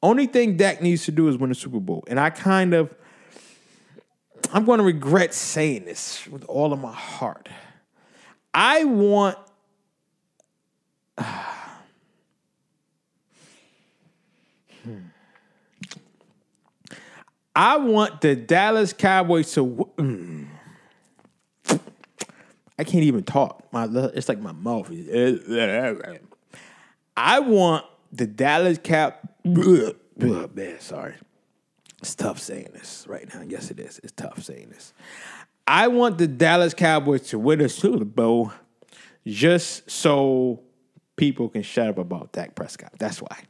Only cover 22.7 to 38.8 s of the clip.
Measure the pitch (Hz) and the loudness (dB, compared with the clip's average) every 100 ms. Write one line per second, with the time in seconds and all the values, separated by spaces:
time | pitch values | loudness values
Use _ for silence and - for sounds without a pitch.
22.7 | _ 156 180 156 123 95 139 139 - - | _ 0 2 4 2 0 0 0 -4 -12
23.7 | 120 113 117 131 - 123 110 104 78 95 | -6 -4 -2 -4 -4 -6 -6 -6 -10 -6
24.7 | 117 92 85 85 113 123 127 - 117 113 | -6 -8 -14 -6 0 0 0 -4 -4 -2
25.7 | 104 127 107 - 85 - _ _ - - | -2 -4 -6 -10 -18 -20 _ _ -20 -20
26.7 | - _ _ _ - 123 247 277 214 180 | -20 _ _ _ -2 2 2 4 4 4
27.7 | 156 - _ _ 127 120 107 131 151 180 | 2 -2 _ _ -6 -6 -2 0 2 2
28.7 | 165 - 160 151 - - _ - 175 180 | 0 0 0 0 -4 -18 _ 0 2 6
29.7 | 180 107 - _ - 127 98 80 95 95 | 6 4 -6 _ -4 -2 -2 -6 -12 -12
30.7 | 80 - 71 67 - - _ _ _ _ | -14 -14 -12 -12 -16 -20 _ _ _ _
31.7 | _ _ _ - - 110 - - - - | _ _ _ -16 -8 -8 -8 -12 -14 -16
32.7 | - - - - 92 - - 87 - - | -20 -20 -20 -16 -16 -16 -20 -14 -12 -12
33.7 | - - - - - - - - 64 57 | -14 -16 -18 -20 -16 -14 -14 -16 -18 -20
34.7 | - - _ - - - - - _ - | -20 -20 _ -20 -20 -20 -20 -20 _ 2
35.7 | 175 226 240 240 180 170 127 160 170 170 | 4 6 4 2 4 0 4 4 4 2
36.7 | 160 170 156 139 139 - 113 113 156 147 | 2 2 2 2 0 0 -4 2 4 2
37.7 | - 196 247 107 107 113 117 110 - _ | 2 0 0 -2 0 2 2 0 -6 _
38.7 | _ | _